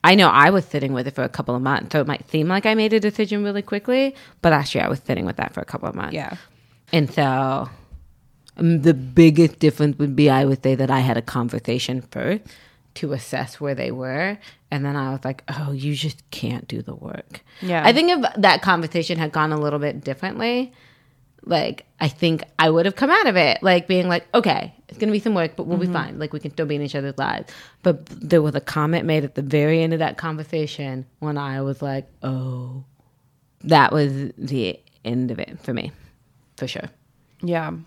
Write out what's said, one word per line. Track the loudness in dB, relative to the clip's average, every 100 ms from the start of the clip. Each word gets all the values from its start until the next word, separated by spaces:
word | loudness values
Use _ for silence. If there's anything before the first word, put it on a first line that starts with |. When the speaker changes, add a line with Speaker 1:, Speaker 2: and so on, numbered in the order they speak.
Speaker 1:
I | 6 6
know | 8
I | 8 6
was | 6 0
sitting | -4 -2
with | -2 -4
it | -4
for |
a | -6
couple | -4 -4 -2
of |
months, | 0 -2 0
so | -2
it | 0
might | -4 -2
seem | -2 0
like | 2 2
I |
made | 2 2
a | 2
decision | 0 -2 -2 -2
really | -2 -4
quickly, | -4 -6 0 2 2 -2 -20 _
but | 2
actually | 2 0 -2
I | -2
was | -4
sitting | -4 -4 -4
with | -6
that | -8
for | -8
a | -10
couple | -8 -8
of | -8
months. | -8
Speaker 2:
Yeah. | -8 -10 -14 -20 _ _ _ _
Speaker 1:
And | -2 0
so, | 0 0 0 -2 -2 -6 -12 -20 -20 -20 _ _ _ -20 0
um, | 2 4
the | 4
biggest | 2 2 8 8 8 4 4
difference | 2 4 0 0
would | -2 4
be, | 6
I | 6 4
would | 2
say, | 0 2
that | 2
I | 2
had | 2 0
a |
conversation | -2 -4 -2 -4 -2 -4 -2 -6 -8
first | -6 -4 -4 -6 -20 -20 _ _ -10
to | -6
assess | -6 -6 -8 -8 -8
where | -6 -4
they | -6
were, | -6 -6 -4 -4 -6 -14 _ _
and | -6 -4
then | -4
I | -4
was | -6 -8
like, | -10 -10
"Oh, | -8 -6
you | -4 -4 -4
just | -6 -8 _
can't | -10 -8 -8 -8
do | -10
the | -10 -12
work." | -14 -14 -16 -20 _ -12
Speaker 2:
Yeah. | -4 4 6
Speaker 1:
I |
think | 6 4
if | 2 0 2
that | 4 4
conversation | 2 0 0 -4 -4 -2
had | -2
gone | 0 0
a | 0
little | -2 -2
bit | -4 -6
differently, | -8 -8 -8 -4 -2 -2 -4 _ _ _ _ _ _ _ -2
like, | -2 -2 -6 -16 _
I | -4
think | 0 -2 -2 -6 0
I | 4
would | 4 2
have | 0
come | 2
out | 4 4
of | 4
it, | 4 2
like, | 2 2 2
being | 0 2
like, | -2 0
"Okay, | 0 2 -2 -4 _ _
it's | -6
gonna | -2
be | -2
some | 0 0
work, | -2 -4
but | -4
we'll | -2
Speaker 2:
Mm-hmm. | -2
Speaker 1:
be |
fine. | -2 -6 -8
Like, | -8
we | -8
can | -10
still | -6 -4
be | -4
in |
each | -4 -4
other's | -6 -4
lives." | -4 -4 -10 -18 -20 _
But | 0 0 -4
there | -14 2 4
was | 4 -2
a |
comment | -4 -2 0 0 0
made | 0
at | -2 -6
the |
very | -2 2 2 2
end | 2
of | 0
that | -2 -4
conversation | -8 -8 -6 -6 -6 -6 -8 -8 -12 _
when | -8 -6
I | -6 -4
was | -4 -4
like, | -4 -6 -8 _
"Oh." | -6 -6 -6 -8 -10 -12 -16 _ _ _ _ _ _ _
That | 4 6 6
was | 4 0 -2 -8 -10
the | -6 -4 -4 -6 _ _ -6
end | -4 -4
of | -6
it | -10 -10
for | -8
me, | -6 -8 -12 -20 _ _ _ _ -12
for | -10
sure. | -10 -12 _ _ _ _ _
Speaker 2:
Yeah. | -4 -4 -4 -10